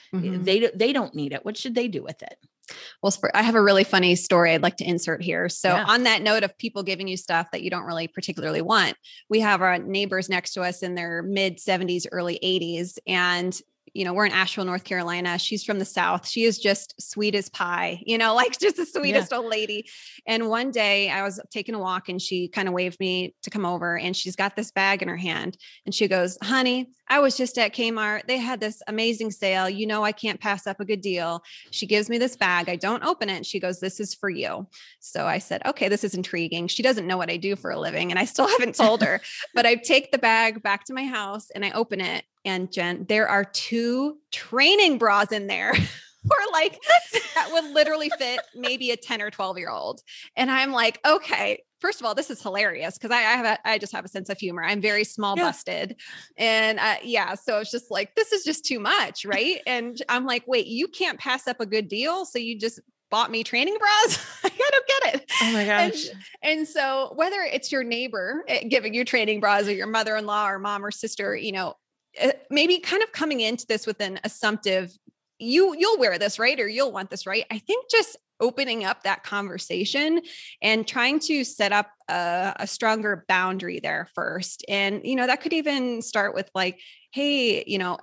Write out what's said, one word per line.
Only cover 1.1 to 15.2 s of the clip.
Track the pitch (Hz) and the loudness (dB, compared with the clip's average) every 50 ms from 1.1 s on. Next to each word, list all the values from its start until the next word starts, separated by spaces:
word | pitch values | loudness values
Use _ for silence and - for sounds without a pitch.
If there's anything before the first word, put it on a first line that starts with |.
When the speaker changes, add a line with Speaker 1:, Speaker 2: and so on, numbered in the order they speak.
| - | -4
Speaker 2:
need | 156 143 139 143 | -4 -4 -4 -6
it. | - - | -6 -6
What | 208 214 | -8 -8
should | - - 254 226 | -6 -6 -4 -2
they | 240 247 | -2 -2
do | 226 175 139 - | -2 -4 -6 -8
with | - 151 - | -10 -12 -12
it? | - - - - _ _ _ _ _ - - - - - - _ | -14 -16 -18 -18 _ _ _ _ _ -18 -16 -16 -16 -18 -6 _
Speaker 1:
Well, | - 196 | 0 0
for, | - - - - - | 0 0 0 2 4
I | 208 | 4
have | 226 233 226 | 4 6 6
a | 220 | 8
really | 202 202 196 190 190 | 8 8 8 8 6
funny | - 202 190 180 180 180 | 6 6 6 6 6 6
story | 180 - - 185 175 170 165 165 | 4 4 6 6 6 8 6 6
I'd | 165 | 4
like | 170 175 - | 4 2 0
to | - - | 0 -2
insert | 180 175 165 - 170 160 - 175 | 0 0 0 0 -2 -4 -4 -2
here. | 175 165 170 175 175 | -2 -2 -2 -2 -2
So | - - - 185 | -2 0 2 4
Speaker 2:
Yeah. | 175 196 214 | 4 4 4
Speaker 1:
on | 202 226 247 247 | 4 4 4 4
that | 226 220 196 | 4 4 4
note | 208 214 214 220 202 | 4 2 2 2 2
of | 190 - - | 0 -2 -4
people | 233 220 - 202 185 | -8 -8 -6 -6 -4
giving | 190 190 170 196 | -4 -4 -4 -4
you | 190 185 | -6 -6
stuff | 180 - - 170 165 170 - | -6 -2 0 0 0 0 -2
that | 180 165 151 | -6 -8 -6
you | 180 | -6
don't | 180 180 - | -6 -6 -6
really | 170 165 165 165 | -6 -6 -6 -6
particularly | 165 - 190 - 180 160 - - 156 156 160 | -6 -8 -8 -8 -8 -6 -6 -4 -4 -2 -2
want, | 165 180 220 208 175 - - - _ - - - - - | 0 2 4 4 4 2 -2 -6 _ -20 -20 -14 -4 0
we | 214 220 | 0 2
have | 220 208 196 175 185 | 4 4 4 4 4
our | 185 180 175 | 2 2 0
neighbors | - 190 190 196 202 190 190 190 185 190 | -2 -2 -2 -2 -2 -2 -2 -4 -2 -2
next | 185 180 - - - | -2 -4 -4 -4 -6
to | 190 | -4
us | 180 180 180 - 190 | -4 -4 -4 -4 -6
in | 180 180 | -6 -4
their | 175 170 170 165 170 170 | -4 -6 -4 -6 -6 -4
mid | 190 196 196 196 185 170 - | -2 0 0 0 0 -2 -4
seventies, | - 202 185 180 185 175 180 175 170 - | -2 -2 0 0 0 0 -2 -2 -4 -4
early | - 180 175 175 170 - - | -4 -4 -2 -2 -2 -2 0
eighties. | 185 185 185 170 170 170 165 180 180 - - - | 0 0 0 0 -2 -4 -4 -6 -6 -8 -10 -6
And | - 185 180 180 180 175 175 180 185 180 - - _ _ _ _ _ - | -2 0 2 2 2 2 0 0 -2 -4 -6 -10 _ _ _ _ _ -6
you | 190 185 | -4 -2
know, | 180 180 | 0 0
we're | 202 208 | 2 2
in | 190 | 2
Asheville, | - 190 190 185 - 208 185 | 2 2 0 0 -2 -4 -2
North | 185 180 185 - | -2 -4 -4 -4
Carolina. | - 190 180 170 175 175 175 | -4 -4 -2 -2 -2 -2 -2